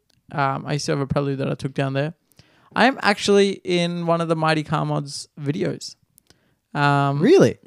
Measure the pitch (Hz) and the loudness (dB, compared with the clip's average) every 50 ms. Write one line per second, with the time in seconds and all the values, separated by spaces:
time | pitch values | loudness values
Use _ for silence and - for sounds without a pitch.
0 | _ _ _ _ _ - - 156 139 135 135 147 - 147 151 143 - 160 156 143 | _ _ _ _ _ -10 -4 -2 -2 -2 -2 -4 -6 -6 -6 -4 -4 -4 -4 -2
1 | 139 123 - 143 143 139 139 135 135 143 143 - - 135 - - 135 135 135 139 | -2 -2 -2 -2 -2 -2 -4 -4 -4 -4 -6 -6 -8 -6 -4 -4 -4 -2 -2 -4
2 | 143 156 - _ _ _ _ _ _ _ _ _ _ _ - 180 214 262 269 - | -4 -4 -6 _ _ _ _ _ _ _ _ _ _ _ 0 2 2 2 2 2
3 | - 202 202 - - 202 202 202 196 196 - - - 185 180 175 175 170 175 175 | 0 0 0 2 2 4 4 4 4 2 0 -4 -4 -2 0 0 0 -2 -2 -2
4 | 170 165 170 165 170 160 165 160 156 160 160 156 147 - 156 151 147 151 147 151 | -2 0 0 0 0 0 -2 0 0 0 0 0 -2 -2 -2 -2 -2 -2 -2 -4
5 | 143 143 - - - - _ 160 147 139 147 202 175 151 120 - - - - _ | -4 -6 -10 -14 -14 -16 _ -8 -6 -4 -4 -2 -4 -4 -6 -8 -12 -16 -18 _
6 | _ _ _ _ _ _ _ _ _ _ _ _ _ _ - 147 143 143 143 143 | _ _ _ _ _ _ _ _ _ _ _ _ _ _ -4 0 2 2 2 2
7 | 143 139 139 139 170 269 381 381 156 110 - - - | 2 0 0 2 4 6 6 6 6 4 2 -2 -8